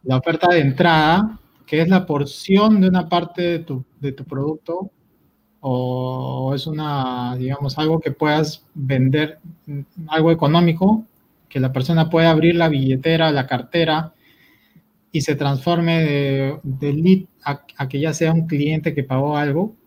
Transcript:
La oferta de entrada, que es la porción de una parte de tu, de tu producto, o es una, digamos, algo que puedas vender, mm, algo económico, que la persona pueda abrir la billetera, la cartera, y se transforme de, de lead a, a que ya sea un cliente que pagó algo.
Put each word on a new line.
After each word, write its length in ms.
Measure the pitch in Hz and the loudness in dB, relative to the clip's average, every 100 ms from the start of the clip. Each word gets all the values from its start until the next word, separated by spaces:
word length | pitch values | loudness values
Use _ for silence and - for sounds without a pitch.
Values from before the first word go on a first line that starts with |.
La 140 | - 127 | 0 -2
oferta 320 | 165 165 180 | 0 0 4
de 100 | 175 | 4
entrada, 800 | 139 131 170 160 156 175 220 - _ _ _ | 2 2 4 4 4 4 2 -6 _ _ _
que 140 | 151 | 0
es 60 | 165 | 4
la 180 | 185 185 | 2 2
porción 760 | 143 139 - - 190 214 214 | -4 -4 -8 0 2 4 4
de 80 | 185 | 4
una 180 | 180 170 | 2 0
parte 340 | 175 170 - | -2 -2 -6
de 160 | 175 170 | -4 -4
tu, 260 | 165 131 127 _ | -6 -10 -10 _
de 120 | 139 | -10
tu 140 | 135 131 | -10 -10
producto, 640 | 127 143 156 - 175 190 _ _ _ _ _ _ _ | -6 -6 -6 -8 -10 -10 _ _ _ _ _ _ _
o 920 | 139 127 127 127 127 127 131 131 131 135 | -6 -4 -4 -6 -6 -8 -8 -6 -6 -6
es 100 | 160 | -6
una, 720 | 156 151 143 131 123 123 127 | -8 -6 -4 -4 -6 -8 -6
digamos, 400 | 127 139 139 135 | -6 -6 -6 -4
algo 220 | 156 160 | -2 0
que 120 | 160 | -2
puedas 540 | 135 156 151 156 - _ | -2 0 0 -2 -6 _
vender, 680 | - 131 135 131 147 156 - - - - | -10 -2 0 2 2 -2 -6 -20 -20 -14
mm, 140 | 143 139 - 156 | -14 -14 -16 -6
algo 240 | 160 160 | 0 2
económico, 760 | 165 147 165 170 165 190 220 - _ _ _ _ | 2 4 4 4 2 2 2 -2 _ _ _ _
que 120 | 139 | -4
la 120 | 127 | -2
persona 380 | 131 131 165 160 | -2 0 2 2
pueda 220 | 165 165 | 4 4
abrir 240 | 160 165 170 | 6 4 4
la 120 | 165 | 2
billetera, 640 | 143 131 131 160 165 160 | 2 0 0 2 2 2
la 140 | 143 131 | 0 -2
cartera, 680 | 123 - 170 160 156 165 _ _ _ _ _ _ _ _ _ _ | -4 -2 0 0 0 -4 _ _ _ _ _ _ _ _ _ _
y 100 | 160 | -4
se 140 | 135 139 | -2 -2
transforme 680 | 139 135 175 170 165 165 | -2 -2 0 0 2 2
de, 560 | 156 143 139 135 135 143 | 2 0 0 -2 -2 -6
de 300 | 139 131 143 | -10 -6 -4
lead 260 | 143 170 190 185 _ | 0 4 4 2 _
a, 180 | 147 139 _ - | -8 -8 _ -10
a 100 | 135 | -6
que 120 | 139 | -2
ya 140 | 160 | -2
sea 200 | 156 160 | 0 0
un 140 | 165 165 | 2 0
cliente 480 | 147 147 156 156 143 | -2 0 -2 -2 -4
que 80 | |
pagó 340 | 131 131 143 147 | -4 -2 -2 -2
algo. 380 | 147 147 214 - | -2 -2 -4 -8